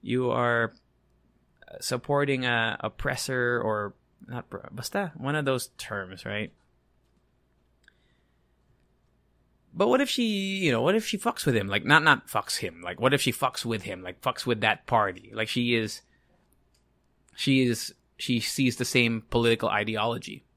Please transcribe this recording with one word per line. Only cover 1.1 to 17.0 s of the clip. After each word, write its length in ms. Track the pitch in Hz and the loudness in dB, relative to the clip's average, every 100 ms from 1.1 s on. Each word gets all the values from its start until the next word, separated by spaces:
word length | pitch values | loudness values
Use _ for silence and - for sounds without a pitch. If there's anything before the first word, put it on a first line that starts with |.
| _ _ _ _ _ - - | _ _ _ _ _ -20 -10
supporting 640 | - 127 - 143 143 135 | -6 -6 0 0 2 0
a 320 | 127 120 113 107 | 0 0 0 -2
oppressor," 800 | 110 - 135 131 - 127 120 120 | -8 -4 -4 -4 -4 0 0 0
or 300 | 113 107 104 - _ _ - | 0 -2 -4 -10 _ _ -12
not, 220 | 120 - | -12 -10
pro-, 180 | - - | -14 -14
basta, 400 | 101 - 202 190 - | -12 -6 -4 -6 -6
one 180 | 131 | -4
of 120 | 151 139 | -2 0
those 220 | 131 - _ | -2 -2 _
terms, 480 | - 101 95 92 - | -8 -8 -8 -10 -8
right? 260 | 104 107 _ _ _ _ _ _ _ _ _ _ _ _ _ _ _ _ _ _ _ _ _ _ _ _ _ _ _ _ _ _ _ _ | -6 -6 _ _ _ _ _ _ _ _ _ _ _ _ _ _ _ _ _ _ _ _ _ _ _ _ _ _ _ _ _ _ _ _
But 160 | - 190 | 0 2
what 140 | 262 | 4
if 60 | 277 | 2
she, 140 | - 233 202 190 190 | 0 0 0 -2 0
you 120 | 175 | 2
know, 120 | 117 | 4
what 120 | 135 | 4
if 120 | 214 220 | 2 0
she 120 | 196 | -2
fucks 260 | 233 - | -2 -2
with 120 | - 117 | 2 2
him? 100 | 98 | 2
Like, 180 | 98 | -2
not, 200 | 104 151 | 6 6
not 240 | 156 135 - | 8 4 2
fucks 300 | 110 - - | -4 -2 -4
him. 240 | 95 82 | -6 -8
Like, 180 | 87 90 | -12 0
what 140 | 120 | 2
if 80 | 139 | 4
she 100 | - | 2
fucks 320 | 117 131 - | 0 -2 -2
with 180 | 117 110 | -4 -4
him? 200 | 98 92 | -4 -10
Like, 180 | 90 90 | -10 -6
fucks 260 | - - - | -4 -4 -2
with 140 | 113 | 2
that 260 | 110 104 - | 2 0 0
party? 440 | 117 101 90 - | 2 2 -2 -12
Like, 160 | 110 110 | -6 -4
she 260 | - 120 | 0 2
is, 280 | 117 110 - _ _ _ _ _ _ _ _ _ _ | 2 0 -6 _ _ _ _ _ _ _ _ _ _